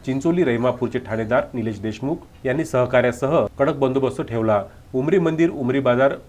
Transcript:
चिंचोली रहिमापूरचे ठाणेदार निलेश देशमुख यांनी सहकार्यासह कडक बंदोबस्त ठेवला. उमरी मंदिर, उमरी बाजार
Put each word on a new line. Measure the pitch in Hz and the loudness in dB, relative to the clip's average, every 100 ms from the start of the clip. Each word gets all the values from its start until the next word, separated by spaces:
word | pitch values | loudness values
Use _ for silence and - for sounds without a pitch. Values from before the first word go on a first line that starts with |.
| - | -4
चिंचोली | 131 165 175 | -2 0 2
रहिमापूरचे | 143 117 123 123 120 120 | 2 2 0 0 -2 -4
ठाणेदार | - 110 110 123 147 | -4 -6 0 0 0
निलेश | 127 110 98 | -6 -6 -4
देशमुख | 110 104 135 165 - - | -8 -6 -6 -6 -10 -8
यांनी | 131 127 | -4 -2
सहकार्यासह | 117 127 123 127 123 120 135 160 104 - | 0 0 2 2 2 0 0 0 0 0
कडक | 139 139 | 0 2
बंदोबस्त | 135 131 131 - | 0 2 0 -2
ठेवला. | 110 113 110 104 95 - - | -4 -2 2 0 0 -16 -6
उमरी | 131 147 190 | -4 2 2
मंदिर, | 165 160 165 | 2 2 0
उमरी | 151 123 139 | 0 -2 0
बाजार | 127 123 135 127 | 2 4 2 0